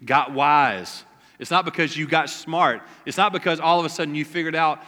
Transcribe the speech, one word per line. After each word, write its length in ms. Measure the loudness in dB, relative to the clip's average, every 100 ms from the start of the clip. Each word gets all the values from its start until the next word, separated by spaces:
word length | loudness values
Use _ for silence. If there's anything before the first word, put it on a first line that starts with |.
got 280 | 0 2 2
wise. 720 | 0 4 4 4 0 -8 -14 -20 _ _ -14
It's 140 | -2
not 140 | 0 0
because 300 | -2 -4 -2
you 120 | 0
got 240 | 0 0
smart. 500 | -6 -4 0 2 0 -8 -16 -8
It's 100 | 0
not 160 | 0
because 280 | 0 -2 0
all 200 | 2 2
of 60 | 0
a 40 |
sudden 260 | -4 -4 -4
you 100 | -6
figured 300 | -4 -2 0
out, 280 | 0 0